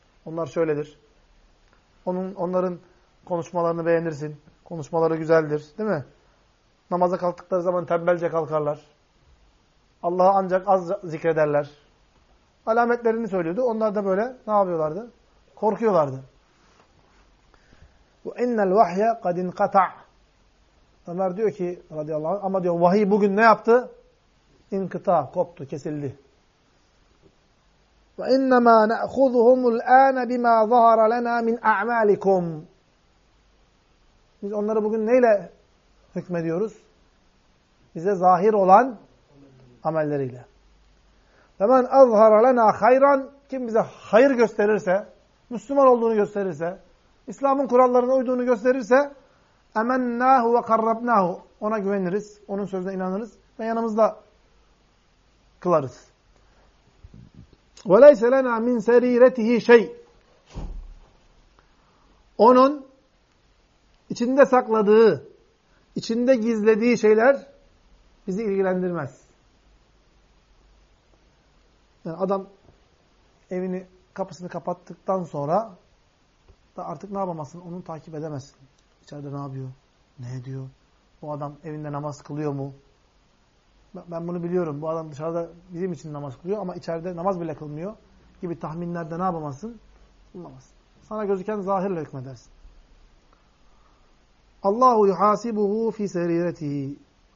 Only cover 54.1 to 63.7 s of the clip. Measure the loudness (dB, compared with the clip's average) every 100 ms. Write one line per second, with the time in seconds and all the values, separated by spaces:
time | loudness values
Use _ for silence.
54.1 | 0 _ _ _ _ _ _ _ _ _
55.1 | _ _ _ _ _ -2 -2 -2 -10 _
56.1 | _ _ _ _ _ _ _ _ _ -20
57.1 | -20 -20 -20 -20 _ _ -14 2 8 10
58.1 | 8 4 0 0 -2 -2 -2 2 2 4
59.1 | 4 4 4 0 0 6 6 4 -6 -20
60.1 | _ _ _ _ -14 -14 -14 -16 -20 _
61.1 | _ _ _ _ _ _ _ _ _ _
62.1 | _ _ 4 6 8 4 2 -10 _ _
63.1 | _ _ _ _ _ _